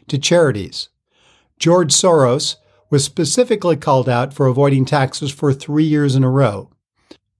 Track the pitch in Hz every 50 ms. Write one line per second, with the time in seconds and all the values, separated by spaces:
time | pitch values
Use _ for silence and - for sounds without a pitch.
0 | _ - 147 135 139 - 170 175 165 139 110 101 92 76 - - - - _ _
1 | _ _ _ _ _ _ _ _ _ _ _ - - 165 175 180 175 139 139 -
2 | - 185 165 156 131 120 127 151 - - - - _ _ _ _ _ _ 147 143
3 | 143 - - - 165 170 - 254 247 - 226 208 175 175 160 147 - 156 139 131
4 | 123 131 123 120 131 143 139 - 139 131 123 135 143 143 139 135 131 - 156 147
5 | 135 131 - - 156 135 - - 156 143 135 139 - - 147 151 160 156 151 147
6 | 147 143 131 135 131 127 131 139 135 110 101 98 - - _ _ _ _ _ _
7 | _ _ - - _ _ _